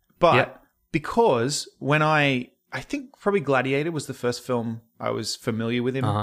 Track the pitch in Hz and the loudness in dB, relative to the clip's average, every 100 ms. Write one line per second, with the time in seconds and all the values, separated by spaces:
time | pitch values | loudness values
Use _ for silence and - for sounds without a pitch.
0 | _ _ 175 131 - - _ _ _ 156 | _ _ 4 6 4 -4 _ _ _ -6
1 | - - 233 123 127 143 - - 135 151 | -2 2 4 4 2 -2 -8 -8 -2 2
2 | 156 156 143 127 123 _ _ - - 285 | 2 2 2 0 -4 _ _ -14 -8 -8
3 | 254 _ 208 202 139 131 131 139 160 160 | -8 _ -2 -2 2 0 2 -2 -2 -6
4 | - 120 123 120 - 120 117 113 - - | -8 -4 -4 -4 -4 -4 -4 -8 -14 -10
5 | 113 113 110 - - 110 113 123 120 131 | -6 -6 -6 -6 -6 -4 -2 -2 -2 -2
6 | 117 104 | -2 -2